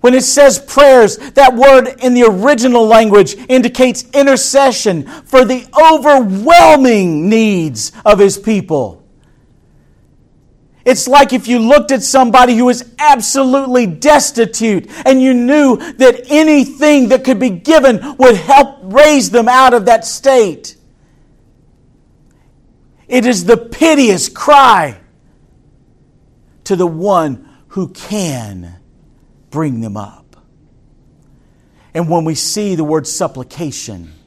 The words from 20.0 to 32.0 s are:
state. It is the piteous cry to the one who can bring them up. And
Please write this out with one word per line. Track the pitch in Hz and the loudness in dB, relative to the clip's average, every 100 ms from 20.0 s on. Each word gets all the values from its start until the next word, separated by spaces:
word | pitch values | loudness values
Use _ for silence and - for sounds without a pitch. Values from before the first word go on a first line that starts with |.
| - | 0
state. | - 269 262 208 147 - - _ _ _ _ _ _ _ _ _ _ _ _ _ _ _ _ _ _ _ _ _ _ _ | -6 0 2 0 -4 -18 -20 _ _ _ _ _ _ _ _ _ _ _ _ _ _ _ _ _ _ _ _ _ _ _
It | 247 233 | -2 0
is | 220 | -2
the | 175 226 | 0 0
piteous | - - 320 302 247 185 - | 0 -4 0 2 0 -2 -6
cry | - - 285 262 202 156 101 _ _ _ _ _ _ _ _ _ _ _ _ _ _ _ _ | -10 0 2 4 2 -2 -10 _ _ _ _ _ _ _ _ _ _ _ _ _ _ _ _
to | - 190 | -8 -4
the | 180 | -4
one | 160 190 190 156 123 _ _ _ | -4 -2 -2 -2 -8 _ _ _
who | - 185 | -12 -12
can | - - 208 180 131 107 95 87 87 _ _ _ _ _ _ _ | -12 -12 -8 -8 -10 -12 -16 -20 -20 _ _ _ _ _ _ _
bring | 143 160 120 | -8 -8 -8
them | 113 101 | -10 -12
up. | 101 _ _ _ _ _ _ _ _ _ _ _ _ _ _ _ _ _ _ | -16 _ _ _ _ _ _ _ _ _ _ _ _ _ _ _ _ _ _
And | - | -10